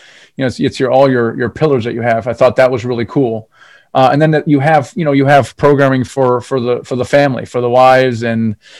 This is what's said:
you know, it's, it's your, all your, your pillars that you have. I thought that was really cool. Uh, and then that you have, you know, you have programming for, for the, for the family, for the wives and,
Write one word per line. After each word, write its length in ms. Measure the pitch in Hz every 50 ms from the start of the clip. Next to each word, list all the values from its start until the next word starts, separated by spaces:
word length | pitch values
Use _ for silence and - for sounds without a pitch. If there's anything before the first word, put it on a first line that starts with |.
| - - - - _ _ _
you 60 | - 135
know, 40 |
it's, 140 | 123 - -
it's 180 | 143 127 - -
your, 120 | 135 123
all 200 | 127 135 139 135
your, 260 | 131 123 117 113 117
your 120 | 131 123 107
pillars 340 | - - 156 156 139 123 107
that 100 | 117 113
you 80 | 120 117
have. 220 | 123 113 113 110
I 60 | 127
thought 240 | 110 - 131 123 -
that 160 | - 131 127
was 140 | 131 117 113
really 180 | 123 123 117 117
cool. 440 | - - 147 135 113 113 113 - _ _ _ _ - - _ _ _ -
Uh, 180 | 135 131 127 135
and 80 | 143
then 100 | 156 160
that 160 | 156 147 -
you 140 | 165 147 139
have, 320 | 131 160 160 147 123 - -
you 80 | - 165
know, 80 | 147
you 140 | 139 139 135
have 280 | 139 147 139 113 - -
programming 480 | - - 147 143 135 139 135 131 131 120
for, 340 | - - 139 131 123 123 120
for 220 | - - 139 131
the, 200 | 117 123 120 117 -
for 100 | - 135
the 80 | 123 123
family, 400 | - - 143 143 139 127 113 113
for 160 | - - 123
the 100 | 123 120
wives 540 | 120 127 127 131 131 131 131 127 120 113 117
and, 320 | 117 113 113 113 110 104 - _ - -